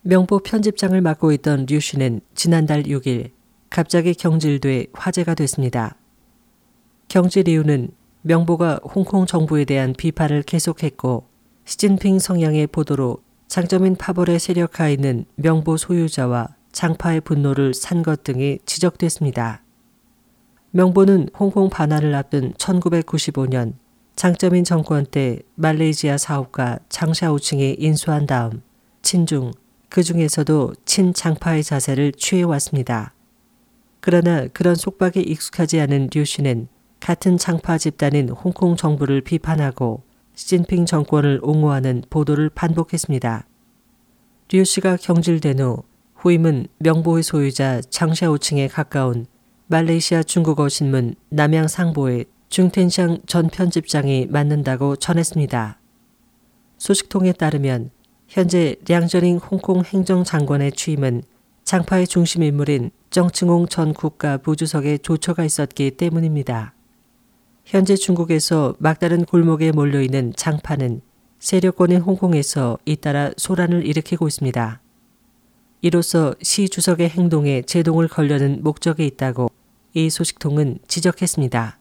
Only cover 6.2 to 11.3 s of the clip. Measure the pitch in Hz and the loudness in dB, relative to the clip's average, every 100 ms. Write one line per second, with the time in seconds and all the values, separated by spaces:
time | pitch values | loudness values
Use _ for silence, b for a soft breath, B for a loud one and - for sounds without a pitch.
6.2 | _ _ _ _ _ _ _ _ _ 190 | _ _ _ _ _ _ _ _ _ 0
7.2 | 180 196 175 160 151 143 120 - _ _ | 2 2 2 2 2 0 -2 -10 _ _
8.2 | 160 165 170 165 170 143 - - 185 196 | 0 0 2 0 0 -2 -4 -4 0 0
9.2 | 185 175 156 151 143 139 131 131 165 151 | 0 0 0 0 0 0 0 -2 -4 -2
10.2 | 156 147 139 170 - 160 156 - 127 120 | 0 0 -2 -2 -2 -4 -6 -4 -4 -4
11.2 | - | -8